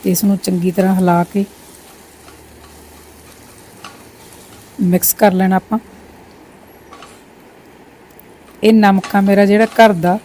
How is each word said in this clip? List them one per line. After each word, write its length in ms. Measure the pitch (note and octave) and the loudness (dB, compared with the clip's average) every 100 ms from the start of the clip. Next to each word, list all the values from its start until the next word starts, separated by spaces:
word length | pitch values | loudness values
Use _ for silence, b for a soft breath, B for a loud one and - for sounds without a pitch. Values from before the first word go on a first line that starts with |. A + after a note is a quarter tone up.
ਤੇ 80 | F#3+ | -2
ਇਸ 120 | F3+ | -2
ਨੂੰ 140 | G3+ G3 | -2 -2
ਚੰਗੀ 340 | - F#3 F3+ | -4 -4 -4
ਤਰ੍ਹਾਂ 240 | F3 F#3+ F#3 | -2 -2 0
ਹਿਲਾ 280 | F#3 F3 | 0 0
ਕੇ 220 | F3 G3+ G3 - - - - - - - - - - - - - - - - - - - - - - - - - - - - - - - - - | -2 -4 -6 -10 -20 -20 -20 -20 -20 -20 -20 -20 -20 -20 -20 -20 -20 -20 -20 -20 -20 -20 -20 -20 -20 -20 -20 -20 -20 -20 -20 -20 -20 -20 -20 -6
ਮਿਕਸ 320 | F#3 F3+ - | -2 -2 -2
ਕਰ 180 | - G#3 | 0 0
ਲੈਣਾ 240 | F#3 F#3 F#3 | 2 0 -2
ਆਪਾਂ। 240 | - A3+ - - - - - - - - - - - - - - - - - - - - - - - - - - - - | -4 -8 -8 -20 -20 -20 -20 -20 -20 -20 -20 -20 -20 -20 -20 -20 -20 -20 -20 -20 -20 -20 -20 -20 -20 -20 -20 -20 -20 -4
ਇਹ 100 | G#3 | 0
ਨਮਕ 420 | A3+ G#3 F#3+ - G3+ | 2 4 0 -2 -2
ਆ 60 | |
ਮੇਰਾ 240 | G3 G3+ G3+ | 0 2 2
ਜਿਹੜਾ 200 | G#3 A3 | 2 0
ਘਰ 280 | - A3+ | 2 2
ਦਾ 260 | F#3+ F3 G3 | 2 -2 -4